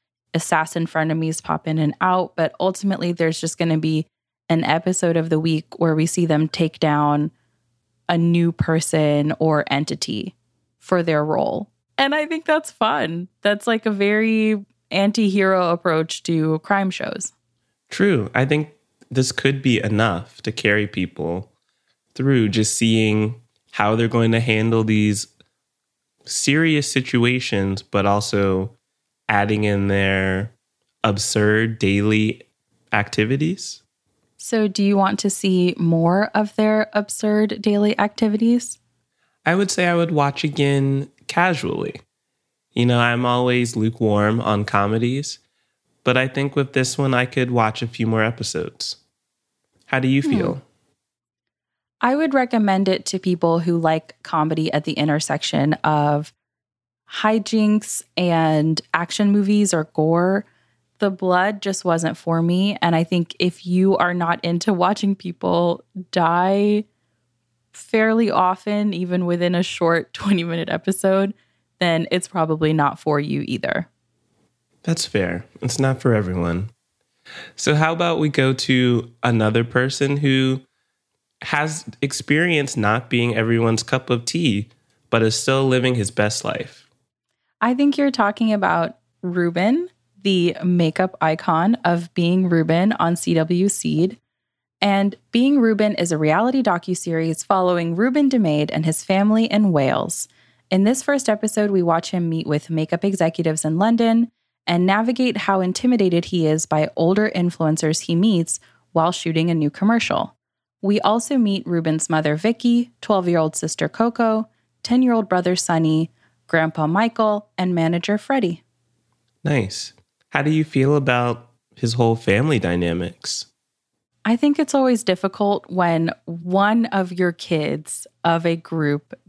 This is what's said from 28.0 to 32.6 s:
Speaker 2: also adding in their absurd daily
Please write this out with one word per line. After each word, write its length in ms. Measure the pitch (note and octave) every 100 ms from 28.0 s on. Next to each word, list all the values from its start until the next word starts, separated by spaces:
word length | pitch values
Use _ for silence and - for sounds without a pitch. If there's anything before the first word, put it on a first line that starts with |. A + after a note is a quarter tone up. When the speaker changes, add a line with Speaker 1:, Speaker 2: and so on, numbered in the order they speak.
| G2
Speaker 2:
also 640 | G2+ A2 G#2 G2 F#2+ F#2+ - _ _ _ _ -
adding 340 | G#2+ G#2 G#2+
in 240 | G#2+ G2+ G2
their 640 | G2 G2 F#2+ F#2+ F#2+ A2 _ _ _ _ _
absurd 760 | A2+ G2 - A2 G#2 G#2+ A2+ A2
daily 640 | G2 G2 G#2 G#2+ G#2+ - - _